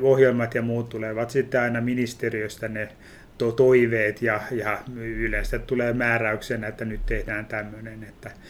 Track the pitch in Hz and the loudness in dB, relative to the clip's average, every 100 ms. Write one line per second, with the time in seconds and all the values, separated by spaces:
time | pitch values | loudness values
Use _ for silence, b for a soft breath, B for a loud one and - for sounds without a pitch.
0 | 131 135 131 120 117 123 117 117 117 110 | 4 8 6 6 0 -2 -2 -2 -4 -6
1 | 110 110 117 135 123 127 120 117 120 123 | -6 -4 -2 0 0 2 2 0 0 0
2 | 120 - 117 110 107 - 113 110 107 - | -2 -2 -4 -2 -6 -6 -8 -6 -8 -12
3 | B B B - 117 113 127 127 120 113 | B B B -4 0 4 6 8 6 4
4 | 107 104 117 107 107 123 104 101 127 123 | 2 0 0 -2 -2 -4 -4 -4 -8 -10
5 | 113 110 113 107 104 120 117 123 120 120 | -8 -4 -2 -2 -2 -4 -2 -2 0 0
6 | 120 117 110 110 - 117 107 - 113 107 | 2 2 0 -2 -4 -6 -6 -8 -6 -4
7 | - 110 107 107 110 110 104 110 113 113 | -2 -2 -2 -6 -6 -8 -8 -12 -14 -14
8 | 107 - 110 - B | -16 -16 -18 -18 B